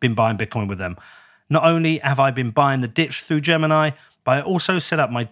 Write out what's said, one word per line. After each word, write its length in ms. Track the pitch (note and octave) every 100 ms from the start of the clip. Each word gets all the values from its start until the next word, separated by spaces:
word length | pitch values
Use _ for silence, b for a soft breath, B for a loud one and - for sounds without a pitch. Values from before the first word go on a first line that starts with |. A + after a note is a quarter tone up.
been 140 | B2
buying 240 | A2 A2+ G#2
Bitcoin 300 | A2 A2+ G2+
with 100 | F#2+
them. 180 | F#2 F2+ B B B B B
Not 160 | D3
only 340 | D#3+ E3 D#3+ D#3+
have 200 | C#3 C3+
I 140 | C3+
been 180 | B2+ B2
buying 300 | G#2+ C#3 C3+
the 80 | A#2+
dips 320 | A2 D#3 -
through 220 | - D#3
Gemini, 480 | D3 E3 D#3 D#3 D3+ C#3+ b b
but 140 | - C3+
I 20 |
also 380 | C#3 F3+ - F#3
set 200 | - D#3
up 120 | B2+
my 180 | A#2+ A2+